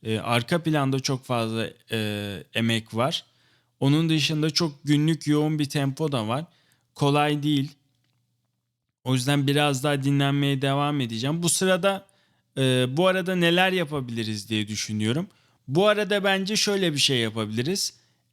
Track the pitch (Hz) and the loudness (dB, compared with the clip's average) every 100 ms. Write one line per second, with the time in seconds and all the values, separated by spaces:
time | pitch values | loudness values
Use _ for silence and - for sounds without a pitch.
0 | 110 110 113 120 120 175 160 156 135 135 | -2 -4 0 -2 0 -2 0 0 2 0
1 | 131 135 - 123 113 113 107 - _ 113 | -2 -6 -2 -2 -2 -4 -6 -8 _ -4
2 | 107 104 101 95 - - 117 113 110 110 | -4 -4 -6 -10 -8 -2 0 0 -2 -2
3 | 131 165 - _ _ _ _ _ 135 147 | -2 -2 -10 _ _ _ _ _ 2 2
4 | 165 160 139 156 151 143 170 139 143 147 | 2 0 0 0 -2 0 -2 -4 0 2
5 | 156 160 - 147 151 156 143 151 139 135 | 2 0 0 2 2 0 -2 -2 -2 -2
6 | 156 139 107 123 165 _ _ _ _ - | -2 -2 -2 -4 -6 _ _ _ _ -2
7 | 143 143 147 147 147 147 139 - _ _ | 2 4 2 0 0 0 0 -6 _ _
8 | _ _ _ _ _ _ _ _ _ _ | _ _ _ _ _ _ _ _ _ _
9 | 123 131 123 143 139 143 147 135 147 143 | -2 0 2 0 2 2 2 0 0 0
10 | 135 143 139 143 143 139 139 139 143 147 | 2 2 2 2 0 0 0 0 0 -2
11 | 123 113 131 165 170 - 190 185 190 196 | -4 -4 -4 -2 -2 0 2 2 2 -2
12 | - _ _ _ _ - 131 127 127 135 | -8 _ _ _ _ -2 2 2 2 2
13 | 185 190 180 185 170 175 185 185 160 151 | 2 2 0 2 4 4 2 2 -2 -4
14 | 123 113 110 107 104 110 107 107 - 107 | -6 -4 -4 -4 -2 -4 -2 -6 -4 -2
15 | 107 131 190 _ _ _ - 139 208 208 | 0 0 -4 _ _ _ -4 2 4 2
16 | 208 208 196 190 190 214 - 202 180 143 | 0 0 2 0 0 -2 0 0 0 0
17 | 131 131 113 110 107 110 123 202 - - | 0 2 0 -2 -4 -2 -2 -2 -4 -8
18 | _ _ _ | _ _ _